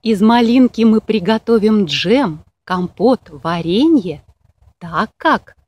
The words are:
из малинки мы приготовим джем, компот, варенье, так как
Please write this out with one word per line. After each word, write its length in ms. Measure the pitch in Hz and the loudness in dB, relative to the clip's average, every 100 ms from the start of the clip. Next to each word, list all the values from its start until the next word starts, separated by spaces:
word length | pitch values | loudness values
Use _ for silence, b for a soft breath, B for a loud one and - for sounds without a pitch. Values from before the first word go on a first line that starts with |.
из 200 | 226 208 | -2 2
малинки 600 | 220 233 233 247 247 - | 2 4 2 2 2 2
мы 180 | 226 220 | 2 2
приготовим 840 | - 214 175 220 - 226 208 214 180 | 0 -4 -2 -4 0 0 2 0 0
джем, 580 | 139 170 254 240 156 - _ | -4 0 0 0 -6 -16 _
компот, 640 | - 185 180 _ 233 254 - | -8 -6 -6 _ -2 -2 -6
варенье, 960 | 151 160 170 165 190 311 311 175 147 _ _ _ _ _ _ | -12 -8 -6 -2 0 2 2 -2 -12 _ _ _ _ _ _
так 320 | 175 160 214 _ | -8 -6 -6 _
как 400 | 330 254 _ _ | -2 -2 _ _